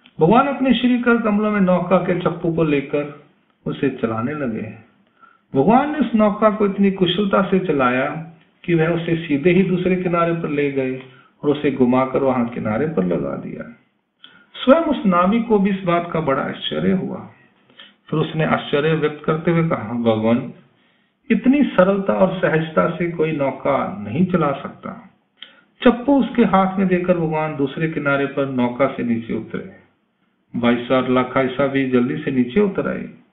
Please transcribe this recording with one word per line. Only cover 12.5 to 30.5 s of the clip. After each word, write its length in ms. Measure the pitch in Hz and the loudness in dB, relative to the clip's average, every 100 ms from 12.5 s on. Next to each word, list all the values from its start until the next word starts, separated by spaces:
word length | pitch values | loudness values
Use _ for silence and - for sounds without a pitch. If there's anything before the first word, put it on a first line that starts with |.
| - 113 110 156 | -4 -4 -2 -2
पर 180 | 165 | 0
लगा 320 | 90 82 69 69 | 0 -2 -4 -6
दिया। 380 | - - - - _ _ _ _ - _ _ | -10 -12 -14 -20 _ _ _ _ -20 _ _
स्वयं 280 | - - 320 | 0 4 4
उस 240 | 320 285 196 | 4 0 2
नाविक 420 | 175 185 233 226 | 4 4 2 2
को 100 | 208 | 2
भी 120 | 196 | 2
इस 120 | 190 | 0
बात 280 | 175 170 175 | 0 -2 0
का 80 | 165 | -2
बड़ा 220 | 160 135 | 0 -2
आश्चर्य 500 | 139 - - 73 90 | -4 -8 -8 -2 0
हुआ। 240 | 92 65 58 - - _ _ _ - - _ - | 0 -2 -10 -14 -20 _ _ _ -20 -20 _ -6
फिर 100 | 156 | -4
उसने 240 | 160 156 | -2 -2
आश्चर्य 500 | 151 143 - 143 156 | -2 -2 0 0 0
व्यक्त 280 | 151 147 151 | 0 -2 -2
करते 260 | - 160 175 | -4 -2 0
हुए 180 | 165 165 | 0 0
कहा, 240 | 127 104 | -2 -4
"भगवान, 600 | 120 117 107 110 120 - - _ _ _ _ _ _ - | -2 0 2 2 0 -2 -14 _ _ _ _ _ _ -2
इतनी 320 | 202 254 285 | 2 4 4
सरलता 500 | 262 - 185 202 - | 2 4 2 2 0
और 260 | 208 185 - | 2 0 0
सहजता 520 | 160 160 - 180 170 | 0 0 0 0 0
से 200 | - 175 | -2 -4
कोई 220 | 160 156 | -2 -2
नौका 640 | 147 135 - 147 131 120 98 | -2 -4 -2 -2 -2 -2 -8
नहीं 280 | 101 131 185 | -6 -2 0
चला 260 | 175 147 | 2 0
सकता।" 580 | 135 - - - - - _ _ _ - _ _ _ | -4 -10 -14 -14 -14 -20 _ _ _ -20 _ _ _
चप्पू 360 | 247 233 - 277 | 2 2 2 2
उसके 240 | - - | 2 0
हाथ 340 | 202 190 190 190 | 4 4 2 0
में 100 | 185 | 0
देकर 280 | 180 180 170 | 0 2 0
भगवान 400 | 156 156 156 143 | 0 -2 -4 -2
दूसरे 320 | 139 - 160 | -4 -2 -4
किनारे 380 | 156 143 139 139 | -2 -2 0 -2
पर 200 | 143 135 | -2 -4
नौका 400 | 131 123 120 135 | -2 -2 0 -2
से 160 | - | -2
नीचे 320 | 123 113 113 | -4 -4 -4
उतरे। 380 | 117 - - - - _ _ _ _ _ _ _ | -8 -8 -10 -12 -18 _ _ _ _ _ _ _